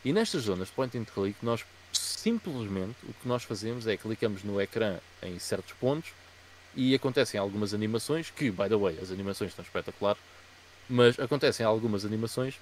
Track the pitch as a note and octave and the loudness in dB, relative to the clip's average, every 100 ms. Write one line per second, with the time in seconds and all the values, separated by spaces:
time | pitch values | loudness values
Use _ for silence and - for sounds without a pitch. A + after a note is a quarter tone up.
0 | B2+ F#3 A3+ E3+ G#2+ F2+ F#2 - C3 B2 | 2 0 2 0 0 -2 -2 -2 -4 -4
1 | A2 - G2 G#2 A#2 A#2 - - - - | -6 -2 -2 -2 -2 -2 -4 -20 -6 -4
2 | - - A3 A#3 - C3 G#2+ F#2+ F#2 A#2+ | -4 -2 -2 -2 -4 -6 -4 -2 -4 -8
3 | G#2+ G#2+ B2 B2 - G#2+ A2 B2 A2 G2 | -14 -10 -4 -4 -2 -6 -4 -4 -2 -2
4 | G#2+ A2 A2+ G2 G2+ G2+ G2 A#2 A2 F2+ | -2 -2 -2 -2 -4 -2 0 0 -2 -2
5 | - - F#2 F2 - G2 - - B2+ D3 | -10 -12 -10 -8 -4 -6 -6 -2 0 0
6 | - - - - - - - - B2+ C3 | -4 -18 -20 -20 -20 -20 -14 0 4 4
7 | C3+ C3 A#2+ G#2 G2+ G2+ G#2 G#2 G#2+ A2+ | 4 2 2 2 -2 0 -2 0 0 0
8 | - D#3 D#3 - C#3 F#2 G2 G#2+ G2 D#2+ | 0 -4 -4 -2 -2 0 2 4 2 0
9 | F#2 F#2 G2 G2 G2 - F2+ F#2 - - | -6 -4 -4 -4 -6 -6 -6 -6 -6 0
10 | G2+ G#2 - - - - - - - B2 | 2 2 -4 -20 -20 -20 -20 -20 -2 8
11 | A#2+ A#2+ C3+ C#3+ C#3+ - A2 A2 A2+ G#2 | 8 8 0 2 2 4 4 4 2 0
12 | G2+ A2 A2+ - C3 - | 0 -2 -2 -2 -4 -6